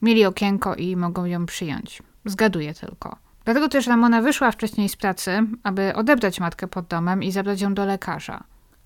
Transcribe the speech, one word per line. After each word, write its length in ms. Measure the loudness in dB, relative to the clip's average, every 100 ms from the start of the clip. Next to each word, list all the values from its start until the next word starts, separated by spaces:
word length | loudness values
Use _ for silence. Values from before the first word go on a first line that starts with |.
mieli 220 | 4 6
okienko 500 | 4 4 0 0 -2
i 220 | -4 -4 -2
mogą 280 | -2 -2
ją 220 | -2 -2 -4
przyjąć. 560 | -6 -6 -6 -8 -16 -20 _
Zgaduję 500 | -8 0 2 2 -6
tylko. 420 | -8 -14 -14 -14 -16 _ _
Dlatego 240 | 0 2 4
też 180 | 2 2
Ramona 360 | 4 6 6
wyszła 280 | 4 2 2
wcześniej 380 | 0 -4 -2 -2
z 80 | -2
pracy, 500 | -4 -4 -2 0 0 -2
aby 320 | -4 0 0
odebrać 460 | 0 2 4 2 0
matkę 280 | -4 -4 -8
pod 180 | -8 -6
domem 360 | -2 0 0
i 100 | -2
zabrać 280 | -2 -2 -2
ją 140 | -2
do 100 | 0
lekarza. 600 | 0 -2 -4 -8 -8 -14 -16 _ _ _